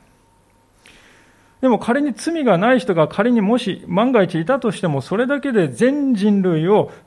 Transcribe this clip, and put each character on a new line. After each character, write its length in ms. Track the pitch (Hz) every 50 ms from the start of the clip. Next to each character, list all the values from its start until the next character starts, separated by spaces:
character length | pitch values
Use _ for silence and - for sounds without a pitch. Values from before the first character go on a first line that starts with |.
| _ _ _ _ _ _ _ _ _ _ _ _ _ _ _ _ _ - - - - - _ _ _ _ _ _ _ _ _ - 262
で 40 | 254
も 100 | 214 -
仮 240 | - 226 240 285
に 100 | 294 285
罪 320 | 208 - - 320 339 320 269
が 140 | 226 180 170
な 160 | 202 247 262
い 40 | 233
人 160 | - 208 175
が 140 | 165 151 151
仮 240 | - - 208 247
に 80 | 247 226
も 160 | 190 202 240
し 260 | 240 - 196 - - -
万 260 | - 175 196 240 262
が 100 | 247 214
一 160 | 185 180 - 156
い 60 | 165
た 160 | 160 269 254
と 100 | - 214
し 120 | - -
て 40 | 190
も、 140 | 165 139 135
そ 160 | 123 - 185
れ 100 | 220 262
だ 140 | 254 285 262
け 100 | - 277
で 180 | 233 202 160 131
全 460 | 117 - 226 262 285 294 277 269 240
人 280 | 185 208 214 202 196
類 260 | 185 185 165 156 160 185
を 240 | 214 185 - - - - _